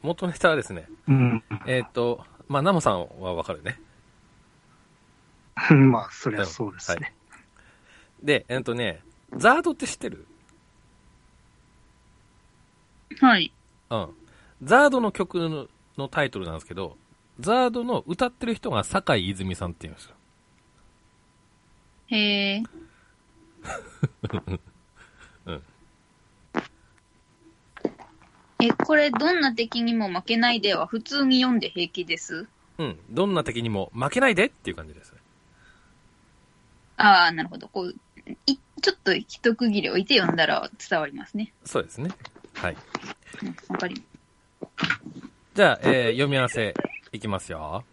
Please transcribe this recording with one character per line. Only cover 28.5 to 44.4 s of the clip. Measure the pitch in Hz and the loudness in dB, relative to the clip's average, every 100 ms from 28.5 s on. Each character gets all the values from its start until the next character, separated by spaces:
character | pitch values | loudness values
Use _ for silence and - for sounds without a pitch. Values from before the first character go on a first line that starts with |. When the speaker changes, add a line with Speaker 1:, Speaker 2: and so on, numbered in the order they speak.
| _ | _
Speaker 3:
え、 | 233 | 2
こ | - - 302 | 2 4 4
れ、 | 294 | 4
「ど | 226 302 | 2 2
ん | 359 | 2
な | 277 | 2
敵 | 233 233 240 | 0 -4 -2
に | 233 | 0
も | 233 208 | 0 -2
負 | 175 | -4
け | - 226 | -2 2
な | 240 | 2
い | 233 | 2
で」 | 202 180 | 0 0
は | 175 | -2
普 | - | -4
通 | - 285 269 | -4 0 4
に | 254 | 4
読 | 254 | 4
ん | 240 | 2
で | 190 | -2
平 | 180 170 | -6 -6
気 | - | -6
で | 170 165 | -6 -6
す？ | - 165 - _ _ - | -6 -10 -10 _ _ -8
Speaker 1:
う | |
ん。 | 151 80 - | -8 -8 -8
「ど | 117 196 | -2 0
ん | |
な | 180 | 0
敵 | 139 117 | -2 -4
に | 113 | -2
も | 104 95 | -2 -4
負 | 113 135 | -4 -2
け | 240 | 2
な | 262 | 4
い | 180 | 4
で」 | 226 | 0
っ | |
て | _ 104 | _ -10
い | |
う | 85 | -10
感 | 78 | -12
じ | |
で | 73 | -18
す。 | - - _ _ _ _ - _ _ _ _ _ _ _ _ _ _ _ _ - | -20 -20 _ _ _ _ -20 _ _ _ _ _ _ _ _ _ _ _ _ 4
Speaker 3:
あ | 208 190 170 | 8 8 6
あ、 | |
な | 165 | 2
る | 165 | -6
ほ | 165 | -8
ど。 | - | -12
こ | 202 | -8
う、 | 180 - _ - - - - | -8 -10 _ -20 -16 -6 -2
い-、 | 269 _ - | -4 _ -4
ち | - | -2
ょ | |
っ | 381 | 0
と | - | 0
一 | 180 226 - 240 | -2 -2 -2 0
区 | 226 240 | 2 0
切 | 202 | 0
り | 147 | 0
置 | 131 | -2
い | |
て | 208 269 | 4 4
読 | 175 | 4
ん | 165 | 2
だ | 151 | 2
ら | 151 - - - | 0 -4 -12 -2
伝 | 175 | -2
わ | 147 | -2
り | |
ま | 143 - | -8 -10
す | 208 | -8
ね。 | 214 _ | -8 _
Speaker 1:
そ | - - | -6 -6
う | |
で | - | -6
す | - | -8
ね。 | 156 - - - - | -8 -10 -18 -20 -20
は | - 90 | -8 -6
い。 | 85 - - - - - - | -6 -12 -12 -12 -18 -20 -12
Speaker 3:
う | |
ん、 | 208 - - | -12 -12 -8
わ | - | -4
か | 180 | -4
り-、 | - - - _ _ | -6 -16 -20 _ _